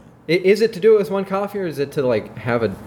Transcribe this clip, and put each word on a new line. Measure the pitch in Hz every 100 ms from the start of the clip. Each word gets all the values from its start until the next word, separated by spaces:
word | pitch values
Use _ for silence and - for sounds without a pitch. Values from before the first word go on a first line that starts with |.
| - - -
I, |
is | 175 190 208
it | 226
to | 185
do | 214
it | 220
with | 156
one | 196
coffee, | 190 196 202 202
or | 180
is | 135
it | 139
to, | 151
like, | 127 110 - -
have | 120 120
a, | 107 92